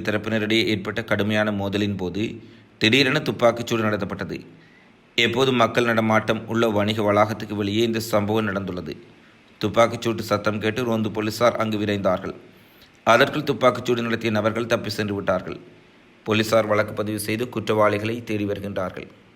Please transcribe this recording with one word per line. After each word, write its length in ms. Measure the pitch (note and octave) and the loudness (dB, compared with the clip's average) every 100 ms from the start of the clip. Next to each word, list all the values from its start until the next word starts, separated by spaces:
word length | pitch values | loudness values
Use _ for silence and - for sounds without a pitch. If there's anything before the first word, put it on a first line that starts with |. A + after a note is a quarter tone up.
| A2 | 0
தரப்பினரிடையே 580 | G#2 G#2+ A2 G#2+ A2+ G#2+ | -2 -2 -2 0 2 2
ஏற்பட்ட 280 | G#2+ G#2 G#2 - | 0 -2 -6 -2
கடுமையான 380 | G#2 G#2 G#2+ G#2+ | -2 0 0 0
மோதலின் 460 | G#2 G2 G2+ G#2 F#2+ | -2 -2 -2 -2 -2
போது 220 | F2+ F2+ A#2 - - - - - | -4 -4 -6 -6 -16 -20 -20 0
திடீரென 400 | A2 B2+ C3 D3+ C#3+ | 2 4 4 2 -2
துப்பாக்கிச்சூடு 540 | G#2+ A#2+ A2+ A2+ A#2 A2 | 2 2 2 -2 0 0
நடத்தப்பட்டது. 520 | G#2 F#2+ G2 F2 - - - - - - _ _ - | 0 -4 -6 -8 -10 -12 -20 -20 -20 -20 _ _ 0
எப்போது 320 | A#2 A#2 C3+ | 2 4 2
மக்கள் 360 | B2 A2+ A2+ A#2+ | 4 2 2 2
நடமாட்டம் 500 | A2+ A2 A2 A2 A2 A2+ | 2 4 2 2 -2 -2
உள்ள 160 | A2+ A#2 G#2 | 0 2 2
வணிக 260 | G#2 A2 | 0 0
வளாகத்துக்கு 540 | G#2 G#2 G#2+ A2 A2 G#2 | 2 4 2 0 -6 -4
வெளியே 220 | G2+ G#2+ A#2 | -2 2 0
இந்த 120 | A2 | 0
சம்பவம் 480 | A2 G#2+ G#2 A2 G#2+ | 0 0 2 0 0
நடந்துள்ளது. 460 | G2 F#2+ F2+ D#2 - - - - _ _ - | -4 -6 -8 -8 -12 -16 -20 -20 _ _ -6
துப்பாக்கிச்சூட்டு 600 | G#2+ G2+ A#2 A2 A#2 A2+ A2 | -2 4 4 4 -4 -4 -2
சத்தம் 300 | G#2 G#2+ G#2 | -2 -2 -2
கேட்டு 180 | G#2+ G#2+ B2 | -2 -2 -2
ரோந்து 220 | A2+ G#2+ | -2 -2
போலீசார் 480 | G#2+ G#2+ G#2+ A#2+ - | -2 -4 2 2 2
அங்கு 160 | A2 G#2+ | -2 -2
விரைந்தார்கள். 560 | G#2+ G2+ F#2+ F#2 E2 - - - - - - _ - | -2 0 0 0 -4 -12 -16 -20 -20 -20 -20 _ 4
அதற்குள் 420 | A#2 C3+ D3+ D3 | 6 6 0 -4
துப்பாக்கிச்சூடு 560 | A#2+ B2+ A2+ A2 A#2+ A#2 | 2 2 2 0 0 0
நடத்திய 260 | A2+ A2+ G#2+ | -2 -2 0
நபர்கள் 320 | G#2+ A2 A#2 | 0 -2 -2
தப்பி 180 | A#2 G#2 | -2 -2
சென்று 240 | G#2 G#2 | -6 -4
விட்டார்கள். 440 | G2+ F#2+ F#2 E2 - - - - - - _ - | -4 0 -2 -2 -12 -16 -20 -20 -20 -20 _ -2
போலீசார் 420 | A2 A2 A2+ G#2+ | 0 2 2 4
வழக்கு 220 | G#2 G#2 | 2 0
பதிவு 260 | - G#2 G#2+ | -2 -4 -4
செய்து 240 | - G#2+ B2 | -4 -4 -4
குற்றவாளிகளை 680 | A2+ G#2 G#2+ G#2 G#2 A2 A#2+ A2 | -4 -2 2 4 2 -2 -6 -4
தேடி 160 | G#2+ G2+ | -4 -2
வருகின்றார்கள். 560 | G2+ G2 G2 F2+ - - - - | -4 -6 -6 -6 -8 -16 -20 -20